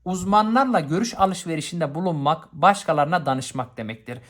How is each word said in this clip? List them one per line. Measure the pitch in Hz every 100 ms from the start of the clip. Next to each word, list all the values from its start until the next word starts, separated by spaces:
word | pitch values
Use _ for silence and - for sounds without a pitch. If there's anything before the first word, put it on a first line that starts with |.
| 180
uzmanlarla | 185 185 208 214 233 269 208
görüş | 143 165 233 -
alışverişinde | 190 180 170 160 151 175 151 143
bulunmak, | 185 156 139 160 -
başkalarına | 151 175 196 - 151 147 175 139
danışmak | 131 127 135 120 -
demektir. | 107 113 - 123 -